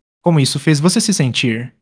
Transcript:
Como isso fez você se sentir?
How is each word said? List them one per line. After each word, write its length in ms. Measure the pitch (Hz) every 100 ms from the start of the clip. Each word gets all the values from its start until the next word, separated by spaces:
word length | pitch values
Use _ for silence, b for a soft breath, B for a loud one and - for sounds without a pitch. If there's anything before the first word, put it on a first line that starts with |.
| _ _
Como 180 | 175 160
isso 200 | 131 143
fez 200 | - 147
você 220 | 165 226
se 120 | -
sentir? 600 | 185 135 107 127 113 123 -